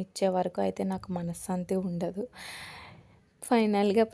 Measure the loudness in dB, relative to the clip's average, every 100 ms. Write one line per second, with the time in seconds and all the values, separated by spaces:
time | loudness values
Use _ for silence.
0 | -2 0 2 2 0 0 -2 0 -2 -4
1 | -4 -4 -4 -6 -4 -4 0 -2 -2 -2
2 | -4 -4 -8 -10 -14 -14 -14 -16 -18 -20
3 | -20 -20 _ _ 2 4 4 4 4 4
4 | 4